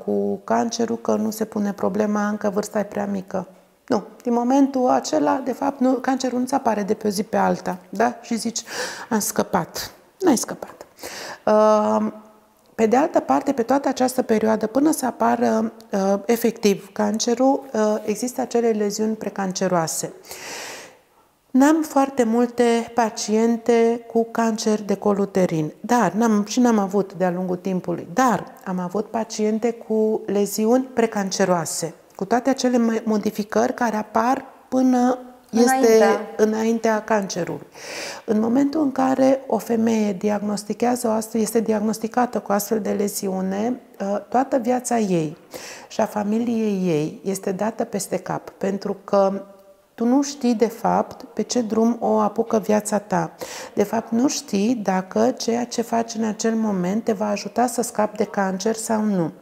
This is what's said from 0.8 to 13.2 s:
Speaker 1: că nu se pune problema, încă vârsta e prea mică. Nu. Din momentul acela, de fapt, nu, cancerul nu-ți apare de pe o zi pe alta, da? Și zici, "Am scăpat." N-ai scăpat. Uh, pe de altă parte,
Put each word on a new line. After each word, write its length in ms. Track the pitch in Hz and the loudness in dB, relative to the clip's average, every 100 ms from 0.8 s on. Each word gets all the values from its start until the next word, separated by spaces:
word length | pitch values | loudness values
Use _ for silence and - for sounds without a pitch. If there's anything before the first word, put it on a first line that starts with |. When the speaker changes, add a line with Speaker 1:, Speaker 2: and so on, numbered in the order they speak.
| 113 113 | -2 -2
Speaker 1:
că 180 | - 110 | 0 0
nu 140 | 110 | 0
se 160 | - 156 | -4 -6
pune 280 | 208 202 | -2 -4
problema, 540 | 196 202 202 208 208 208 | -2 -2 0 0 0 -2
încă 220 | 214 208 | -2 -2
vârsta 300 | 196 202 214 | -2 -4 -4
e 40 | |
prea 220 | 202 - 196 | -4 -4 -4
mică. 360 | 196 185 185 180 - _ _ - | -6 -6 -8 -8 -16 _ _ -2
Nu. 160 | 208 - - | -2 -2 -8
Din 100 | 240 | -2
momentul 560 | 233 240 277 269 269 247 | 0 2 4 4 2 2
acela, 520 | 262 247 302 294 285 | 2 2 0 2 0
de 80 | 254 | -2
fapt, 280 | - - - | -4 -4 0
nu, 120 | 254 | 0
cancerul 480 | 254 262 262 262 247 | 2 0 -2 -2 -2
nu-ți 140 | 254 | -2
apare 300 | 277 240 208 | 0 0 0
de 100 | 196 | 0
pe 140 | 214 214 | -2 -2
o 20 | |
zi 140 | 196 | -4
pe 140 | 202 202 | -2 0
alta, 400 | 185 180 185 180 - | 2 0 -4 -8 -10
da? 280 | 196 240 233 | 0 0 -2
Și 160 | - 226 | -6 -6
zici, 260 | 233 - - - - - - | -4 -8 -10 -8 -8 -10 -4
"Am 100 | 220 | -2
scăpat." 720 | - - 202 185 160 - - - _ - | -2 -2 0 -2 -4 -10 -12 -14 _ -2
N-ai 180 | 370 220 | 2 2
scăpat. 480 | - 175 - - - _ - - - - - | 0 -10 -14 -16 -20 _ -16 -14 -14 -4 2
Uh, 600 | 214 214 214 214 214 214 - - - _ _ _ - | 6 6 4 4 0 0 -6 -20 -20 _ _ _ 0
pe 100 | 226 | 2
de 100 | 240 | 4
altă 240 | 320 | 2
parte, 320 | 320 | 0